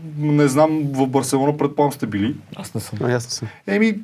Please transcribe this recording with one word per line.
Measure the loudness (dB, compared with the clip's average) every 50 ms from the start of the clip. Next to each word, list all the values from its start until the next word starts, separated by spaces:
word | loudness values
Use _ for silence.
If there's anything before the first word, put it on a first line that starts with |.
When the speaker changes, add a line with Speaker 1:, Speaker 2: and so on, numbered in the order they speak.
| -14 -12 -6
Speaker 1:
м, | -4 0 2 4
не | 4 4
знам, | 4 4 4 4 4 2 0 -2
в | -2 0 0 0
Барселона, | 2 2 0 0 2 2 2 2 2 0
предполагам, | 0 0 0 2 2 0 0
сте | 0 -2 -6
били. | -4 -2 -2 -2 -2 -4 -6 -12 -16 -14
Speaker 2:
Аз | -14 -12 -10 -8
не | -10
съм. | -8 -8 -6 -4
Speaker 3:
А, | -2
аз | 0 0 -2 -2
не | -6
съм. | -8 -8 -10 -10 -12 -10 _
Speaker 1:
Еми, | -2 0 2 2 2 0 -2